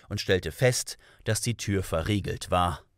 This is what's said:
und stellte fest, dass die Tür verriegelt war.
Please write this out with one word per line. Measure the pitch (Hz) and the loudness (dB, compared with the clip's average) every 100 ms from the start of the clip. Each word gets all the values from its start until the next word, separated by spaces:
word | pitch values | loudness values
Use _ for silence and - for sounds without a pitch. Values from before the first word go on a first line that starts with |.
| - | -8
und | 107 | -4
stellte | - 95 80 | 2 2 0
fest, | - 127 127 - - - - - | 2 2 2 -4 -12 -18 -10 -4
dass | 107 | -2
die | - 117 | -2 -4
Tür | - 95 | 0 0
verriegelt | 90 82 87 104 90 87 - | 0 -2 0 0 -2 -6 0
war. | 90 87 - - | 2 2 0 -8